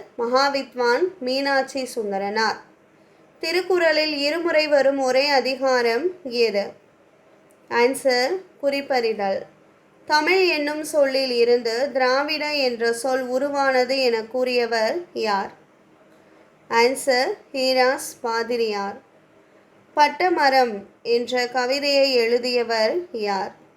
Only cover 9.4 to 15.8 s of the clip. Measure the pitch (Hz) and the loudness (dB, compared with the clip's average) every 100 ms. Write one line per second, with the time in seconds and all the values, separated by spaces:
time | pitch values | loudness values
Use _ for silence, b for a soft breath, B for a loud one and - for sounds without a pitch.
9.4 | - _ _ _ _ _ - - 311 381 | -8 _ _ _ _ _ 0 0 2 2
10.4 | 359 311 294 302 311 311 277 262 269 240 | 2 0 -2 -4 -2 0 2 2 -2 2
11.4 | 233 240 226 226 269 254 254 262 294 302 | 4 2 2 -2 -2 0 2 2 0 -4
12.4 | 294 294 254 233 233 233 269 262 254 254 | -4 -2 -2 0 -2 -2 -2 -2 -2 -2
13.4 | 285 277 277 262 247 269 254 226 220 254 | -2 0 2 2 0 2 0 0 -4 -4
14.4 | 254 247 233 226 220 330 349 240 220 196 | 0 0 0 0 -2 -2 -8 -6 -2 -2
15.4 | 208 - _ _ | -4 -12 _ _